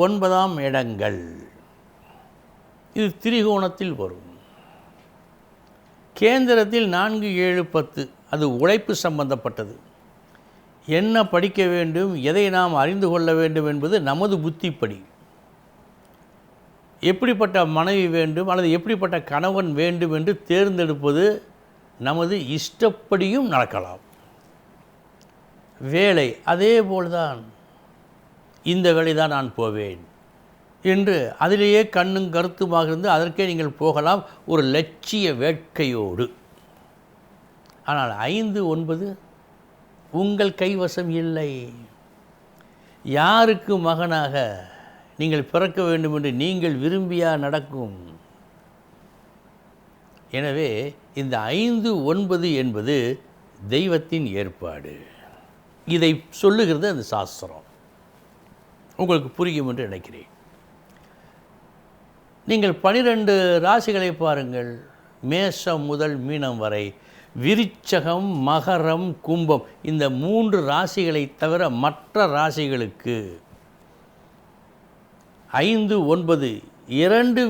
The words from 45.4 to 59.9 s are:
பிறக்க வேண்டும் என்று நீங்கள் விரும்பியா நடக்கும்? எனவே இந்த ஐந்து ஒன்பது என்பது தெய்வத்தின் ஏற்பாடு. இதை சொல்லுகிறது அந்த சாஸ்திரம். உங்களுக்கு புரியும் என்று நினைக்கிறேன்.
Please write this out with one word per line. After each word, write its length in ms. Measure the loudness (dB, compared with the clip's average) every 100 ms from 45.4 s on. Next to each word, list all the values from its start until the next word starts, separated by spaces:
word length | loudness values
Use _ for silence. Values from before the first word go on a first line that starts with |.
| 0
பிறக்க 280 | -2 0 0 0
வேண்டும் 260 | 0 0 -2
என்று 140 | -2 -2
நீங்கள் 320 | -2 0 -2 0
விரும்பியா 480 | 0 0 -2 0 0 0
நடக்கும்? 540 | -2 -4 -6 -10 -10 -12 -18 -20 _ -20 -20 -20 _ _ _ -20 -20 _ _ _ _ _ _ _ _ _ _ -20 -10 -6
எனவே 300 | -4 -2 -2 -4 -6 -12 _ -8
இந்த 140 | -4 -4 -2 -2
ஐந்து 320 | 0 0 0 -2 0
ஒன்பது 380 | 0 0 0 0 0
என்பது 340 | 0 -2 0 0 0 -4 -10 -20 -20 -18 -4 -2
தெய்வத்தின் 520 | 2 0 -2 -4 -2 -4
ஏற்பாடு. 540 | -6 -8 -12 -12 -14 -18 -20 -20 -20 -20 -20 -20 -20 _ -2
இதை 240 | 2 2 2 -4 2
சொல்லுகிறது 460 | 2 4 2 2 0
அந்த 100 | -4 -4
சாஸ்திரம். 540 | -6 -6 -10 -16 -18 -20 -20 -20 _ _ _ _ _ -20 -20 _ _ _ -4
உங்களுக்கு 300 | 2 2 0 -4
புரியும் 300 | -2 -2 -4
என்று 160 | -6
நினைக்கிறேன். 420 | -8